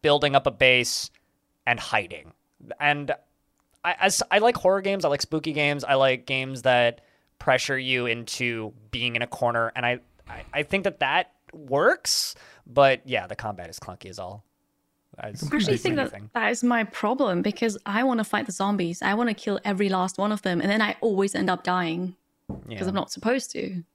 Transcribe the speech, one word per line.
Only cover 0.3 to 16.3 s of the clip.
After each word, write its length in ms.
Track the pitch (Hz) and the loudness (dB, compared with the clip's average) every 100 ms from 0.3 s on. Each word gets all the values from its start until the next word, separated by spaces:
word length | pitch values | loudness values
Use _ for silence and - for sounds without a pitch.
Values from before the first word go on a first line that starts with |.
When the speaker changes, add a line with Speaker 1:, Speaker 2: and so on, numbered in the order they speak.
Speaker 1:
up 100 | 139 - | 4 2
a 40 | |
base, 580 | 98 131 127 120 - - _ _ _ _ _ | 4 6 6 2 -4 -8 _ _ _ _ _
and 140 | - 120 | -4 -4
hiding. 540 | - 110 90 85 80 _ _ _ - - | 0 -2 -2 -16 -18 _ _ _ -16 -4
And 320 | 147 147 143 143 _ _ _ _ _ _ | -2 -2 -4 -8 _ _ _ _ _ _
I, 120 | 170 175 | -6 0
as, 220 | 196 - - | 0 0 2
I 100 | 202 | 4
like 180 | 226 233 | 4 2
horror 240 | 185 196 | 2 2
games, 240 | 190 196 | -2 -2
I 20 | 165 | 0
like 140 | 143 | 0
spooky 300 | - 160 156 | -2 -4 -4
games, 300 | 147 147 143 | 0 0 0
I 100 | 139 | 0
like 300 | 135 135 127 123 | 4 4 2 -4
games 360 | 131 131 131 | -6 -6 0
that 380 | 131 123 120 117 _ _ _ _ | 2 4 4 0 _ _ _ _
pressure 400 | - 127 - 131 | 2 2 2 -2
you 260 | 131 127 | 0 0
into 680 | 123 117 113 - 123 113 107 - - | 0 -4 -6 -4 -2 -2 -8 -12 -12
being 240 | 117 120 | -6 -4
in 60 | 117 | -2
a 60 | 120 | -6
corner, 440 | - 120 117 113 | -2 0 0 -2
and 100 | 127 | 0
I, 160 | 120 123 _ _ - | -2 -2 _ _ -20
I, 160 | 117 - | -18 -6
I 100 | 147 | -6
think 200 | 151 196 | -2 -2
that 160 | 190 - | -2 -2
that 320 | 135 160 - _ - | 0 0 -2 _ -20
works, 840 | - 143 139 208 359 - - - - - - - | -20 -2 2 4 2 0 -2 -2 -8 -20 -20 -2
but 340 | 123 139 127 | 6 6 6
yeah, 200 | 135 117 92 | -2 -4 -4
the 80 | |
combat 340 | 101 110 95 85 | -8 -8 -8 -14
is 100 | - | -14
clunky 280 | - 90 98 | -16 -16 -16
as 100 | 90 | -12
all. 240 | 92 104 _ _ _ _ _ _ _ - | -12 -14 _ _ _ _ _ _ _ -16
As, 220 | 107 104 | -14 -8
Speaker 2:
Completely 160 | 147 | -2
Speaker 3:
I 20 | 294 | 0
actually 120 | 185 | 2
Speaker 1:
as 60 | - | 2
Speaker 3:
think 140 | 359 | 0
that 60 | 311 | 0
Speaker 1:
anything. 280 | 262 98 104 | -2 -6 -8